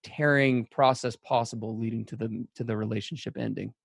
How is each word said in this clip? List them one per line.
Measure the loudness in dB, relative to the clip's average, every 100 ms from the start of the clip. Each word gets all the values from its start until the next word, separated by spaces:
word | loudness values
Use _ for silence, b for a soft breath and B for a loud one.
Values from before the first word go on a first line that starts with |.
tearing | -14 0 4 6 6 4 0
process | 4 4 4 -2 -6
possible, | 0 0 0 -4 -6 -4
leading | -4 -4 -6
to | -6
the, | -6 -6 -10 -8
to |
the | -4 -2
relationship | -2 -4 -6 -8 -8 -6
ending | -4 -4 -8 -10